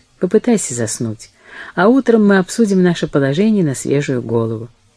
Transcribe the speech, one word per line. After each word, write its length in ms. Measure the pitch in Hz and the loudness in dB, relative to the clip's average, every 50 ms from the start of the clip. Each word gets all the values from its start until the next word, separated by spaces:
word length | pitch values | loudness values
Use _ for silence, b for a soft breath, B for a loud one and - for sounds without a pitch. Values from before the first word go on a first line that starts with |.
| _ _ _ - | _ _ _ -6
Попытайся 540 | - 180 - 220 - - 233 196 - - 127 | -2 0 0 0 2 2 0 0 -2 -4 -6
заснуть. 560 | 117 117 104 - - 123 113 104 - - - B B B B B B B B B | -6 -6 -6 -6 -6 -6 -8 -8 -10 -14 -20 B B B B B B B B B
А 140 | B 180 208 | B 2 2
утром 400 | 254 269 240 - 226 226 214 202 | 4 2 2 2 2 4 4 4
мы 100 | 196 190 | 4 2
обсудим 460 | 180 - - - 233 202 196 185 180 | 2 0 0 0 0 2 2 2 2
наше 240 | 180 170 - - 151 | 2 2 0 -2 -2
положение 560 | - 156 139 135 139 156 208 220 220 202 180 | 0 0 0 0 0 0 0 2 2 2 0
на 120 | 147 127 | 0 -2
свежую 460 | - - 127 135 143 143 143 135 123 | -4 -4 -2 -2 -2 -2 -2 -4 -4
голову. 480 | 117 117 113 117 113 113 113 110 117 117 _ _ _ _ _ | -4 -2 -2 -2 -2 -4 -6 -8 -12 -14 _ _ _ _ _